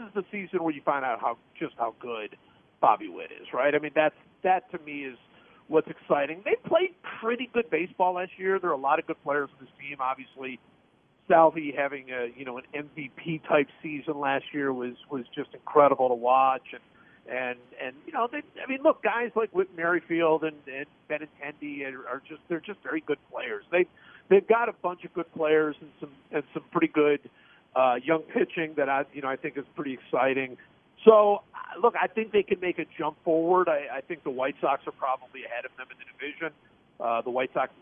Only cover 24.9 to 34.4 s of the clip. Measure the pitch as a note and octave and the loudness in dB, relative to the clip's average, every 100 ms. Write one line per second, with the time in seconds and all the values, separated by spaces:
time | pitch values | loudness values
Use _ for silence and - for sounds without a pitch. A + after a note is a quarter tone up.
24.9 | F3+ F3 F3+ E3 - D#3 D#3 D#3 C#3+ D3+ | -8 -10 -8 -8 -2 4 4 2 -4 -16
25.9 | - D3 C3+ - D#3+ C#3+ D#3+ - F3 E3 | -18 -18 -18 -8 -6 -6 -10 -4 0 2
26.9 | D3+ D3 D3 - _ _ _ _ C3 C3 | 4 4 2 -4 _ _ _ _ 2 4
27.9 | B2 B2+ D#3+ D#3 - - - D#3+ D3+ C#3 | 2 0 -2 0 -2 -2 -2 -4 -2 0
28.9 | C#3 C#3+ C#3+ C3 C3+ D#3 C#3+ B2+ - C#3 | 0 -2 -6 -6 -6 -6 -8 -12 -8 -8
29.9 | B2+ - C3 C3 C3 C3 B2 - _ _ | -8 -4 0 2 0 -4 -10 -20 _ _
30.9 | - A3 G#3+ G#3 G3+ - - - E3+ A#3 | 4 8 10 8 2 -4 -16 -14 0 0
31.9 | D#3+ F#3 - A3 G#3 - F#3+ F3+ F3 D#3+ | 2 -2 -2 0 0 0 -2 -2 -4 -8
32.9 | - D3+ - F3+ D#3+ E3 F3+ E3+ D3 C#3 | -6 -8 -4 0 2 4 4 4 0 -4
33.9 | C3 - E3 D3+ B2+ | -10 -10 -8 -6 -4